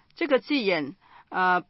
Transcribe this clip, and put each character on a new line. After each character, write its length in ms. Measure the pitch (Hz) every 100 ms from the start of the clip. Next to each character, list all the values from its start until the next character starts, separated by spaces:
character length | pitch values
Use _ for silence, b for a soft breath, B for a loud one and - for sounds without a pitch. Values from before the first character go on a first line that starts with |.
| b
这 140 | - 330
个 100 | 254
字 160 | - 285
眼， 380 | 196 165 139 - B B B
呃， 320 | 185 185 180